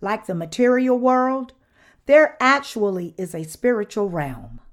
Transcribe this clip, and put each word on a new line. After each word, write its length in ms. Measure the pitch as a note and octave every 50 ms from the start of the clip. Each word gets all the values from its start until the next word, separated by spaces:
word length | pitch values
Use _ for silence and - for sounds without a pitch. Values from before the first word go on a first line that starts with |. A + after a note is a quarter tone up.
like 260 | G3+ G3 G#3+ A3 -
the 80 | - F#3
material 640 | E3 E3 E3 - - B3 B3 B3 B3+ B3+ C4 B3 B3
world, 540 | B3 B3+ B3+ B3+ B3+ C4 C4 C4+ B3+ B3+ _ _ _ _ _ _ _ _ _ _ _
there 300 | - C#4+ D#4 D#4 D4 - -
actually 760 | B3+ C4 C#4 C#4+ C4+ - - A#3 G#3 G3+ F#3 F3+ F3 E3 -
is 160 | - F#3 F3
a 120 | - D#3+ D#3+
spiritual 640 | D#3+ - - - B3 B3 G#3+ G#3 G#3 - G#3+ G3+ F#3+
realm. 500 | E3+ D#3+ C#3+ C3+ B2+ A2 G#2 A2+ A#2 - - -